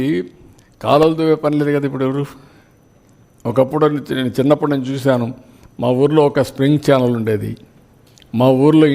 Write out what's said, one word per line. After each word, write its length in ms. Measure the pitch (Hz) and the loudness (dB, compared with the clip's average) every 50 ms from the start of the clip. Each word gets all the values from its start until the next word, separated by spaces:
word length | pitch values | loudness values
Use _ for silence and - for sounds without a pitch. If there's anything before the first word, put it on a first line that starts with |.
| 127 139 165 180 180 - - - - - - _ _ _ _ _ - | -2 -2 -4 -4 -6 -8 -14 -20 -20 -20 -20 _ _ _ _ _ -2
కాలువలు 300 | 113 135 147 156 160 160 156 | 0 2 2 2 2 0 0
దువ్వే 160 | 160 160 156 151 151 | 0 0 0 0 0
పని 140 | 147 151 147 | -2 -2 0
లేదు 120 | 147 147 147 | 0 0 -2
కదా 100 | 143 143 139 | -2 -2 -4
ఇప్పుడు 140 | 139 131 131 131 | -4 -4 -4 -4
ఎవరు. 160 | 135 143 143 - - - - - - - _ _ _ _ _ _ _ _ _ _ _ _ _ _ _ _ - 117 | -4 -4 -6 -8 -10 -18 -20 -20 -20 -20 _ _ _ _ _ _ _ _ _ _ _ _ _ _ _ _ -10 -4
ఒకప్పుడు 340 | 110 131 131 131 147 151 151 151 147 139 123 - 139 131 | 0 0 0 0 0 0 0 0 0 -2 -6 -6 -6 -4
నేను 140 | 131 123 - - | -4 -4 -2 0
చిన్నప్పుడు 300 | 127 143 147 147 156 147 143 | 2 2 2 2 0 -2 -2
నేను 120 | 135 127 127 135 | -4 -4 -6 -6
చూశాను, 360 | 135 123 135 131 120 117 113 - - - - - _ - - _ - 117 | -4 -2 0 0 0 -2 -4 -8 -12 -18 -20 -20 _ -20 -20 _ -6 -2
మా 60 | 123 127 123 139 | -2 0 2 0
ఊర్లో 200 | 143 151 156 147 143 | 2 2 2 2 2
ఒక 120 | - 147 127 - | 2 0 -2 -2
స్ప్రింగ్ 320 | - - 135 143 151 147 147 143 | -2 -2 0 0 0 0 2 2
ఛానల్ 260 | 139 131 127 123 120 117 | 2 2 2 0 -2 -2
ఉండేది. 320 | 110 110 107 104 107 110 113 - - - _ _ _ _ _ _ _ _ _ _ _ _ - 113 | -2 -4 -4 -4 -6 -8 -10 -12 -16 -20 _ _ _ _ _ _ _ _ _ _ _ _ -2 0
మా 80 | 127 131 131 131 139 | 2 2 4 4 4
ఊర్లో 220 | 151 156 156 156 147 139 | 4 6 6 4 4 2